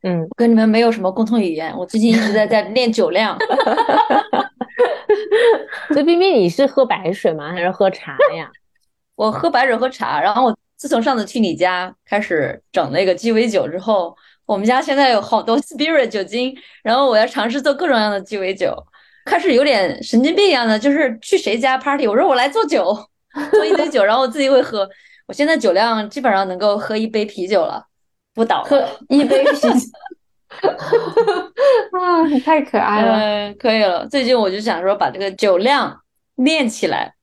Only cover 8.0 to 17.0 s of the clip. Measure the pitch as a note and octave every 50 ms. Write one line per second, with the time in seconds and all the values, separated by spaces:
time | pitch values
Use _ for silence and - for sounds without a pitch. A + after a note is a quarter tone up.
8 | - - C#3 - C#5 C#5 - E3 - - _ _ _ _ _ _ _ _ _ _
9 | _ _ _ - G#3+ A3 G#3+ - - E4+ B3+ B3 C4 C4 A#3 A3 B3 C4 C4 -
10 | - A#2+ C#3+ D3 D#3+ G3 G#3 A#3 C4 A#3+ G#3+ _ _ _ _ _ - C#4+ D#4 A#3
11 | A3+ C#4+ C4 A3+ G#3+ - - B3 A3 F#3 D3+ C#3+ F3 F3+ F3+ F3+ F#3 F3+ - _
12 | _ _ G#3 G#3 G#3 - F3+ D#3 C3+ - - - _ _ - F#3 D#3 C3 C3+ E3
13 | G3 F#3 F3+ F3 A3 A#3 A3+ A3 A#3 A#3 G3+ F3+ B2+ D3 D#3 F#3 F#3 A3 G#3+ F#3+
14 | F3 E3+ - _ _ _ _ _ _ - G#3+ G3 G3+ A3 B3 C4 - D#4 C4+ C#4
15 | C#4 C4 A#3+ G#3 G3+ - A#3 G#3+ G#3+ A3+ A3+ C#4+ C#4+ - D#4+ A3+ D4 D#4+ E4 D4
16 | B3 A3 G3+ G#3 F#3+ F#3+ G#3 A#3+ B3+ C4 C4 - - - - - _ G#3+ A#3 C4